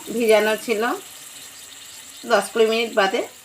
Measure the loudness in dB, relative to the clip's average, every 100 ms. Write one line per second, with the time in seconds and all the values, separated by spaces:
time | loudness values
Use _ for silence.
0 | -6 -2 4 4 4 -2 -2 -2 -2 -4
1 | -10 -20 -20 -20 -20 -20 -20 -20 -20 -20
2 | -20 -12 0 0 2 2 2 2 -2 0
3 | 0 0 -6 -10